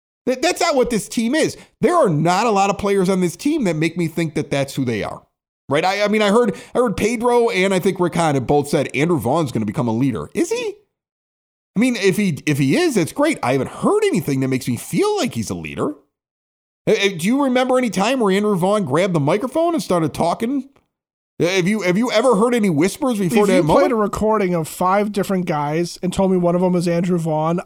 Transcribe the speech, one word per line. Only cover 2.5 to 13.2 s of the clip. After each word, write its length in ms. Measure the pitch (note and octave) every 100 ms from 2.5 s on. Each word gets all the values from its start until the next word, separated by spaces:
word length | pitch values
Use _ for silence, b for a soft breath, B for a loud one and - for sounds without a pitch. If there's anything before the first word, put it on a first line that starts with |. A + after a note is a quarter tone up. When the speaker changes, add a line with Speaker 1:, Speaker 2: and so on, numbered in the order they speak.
Speaker 1:
lot 200 | G3 G3
of 80 | G3
players 300 | G3+ G3 F3+
on 120 | F#3+
this 160 | F3+ -
team 280 | C#4+ D#4+
that 120 | G3+ D#3
make 200 | E3 F3
me 120 | D#3+
think 260 | E3 E3
that 160 | D#3+ C#3+
that's 240 | C#3+ C3+
who 100 | -
they 200 | B2+ G#2+
are. 200 | D2 - _ _ _ _ -
Right? 160 | C#3
I, 180 | F3 G3+
I 40 | G#3
mean, 140 | G#3+
I 80 | G#3
heard, 240 | G#3+ A#3 - B
I 40 | A3
heard 180 | B3 -
Pedro 540 | G#3 A#3 A#3 A#3+ A#3
and 240 | F#3 F#3+
I 40 | F#3+
think 220 | G3 F#3
Rick 140 | F3
Hahn 200 | F3 E3
have 120 | C#3 A#2
both 220 | D3 C#3
said 200 | D#3 B2+
Andrew 240 | B2+ E3 E3
Vaughn's 340 | A2 D#3+ C#3
gonna 140 | A#2 G#2
become 220 | B2+ A#2+
a 40 |
leader. 380 | A2 C3+ G#2 D2
Is 160 | - E4+
he? 240 | A#4 A4+ - _ _ _ _ _ _ _ _ _ F#3
I 40 |
mean, 160 | B3+ A#3
if 200 | F#3+ G3
he, 220 | G3+ C#3 -
if 120 | C#3
he 180 | C3+ G#3+
is, 180 | F4+ A3
that's 160 | D#3
great. 260 | -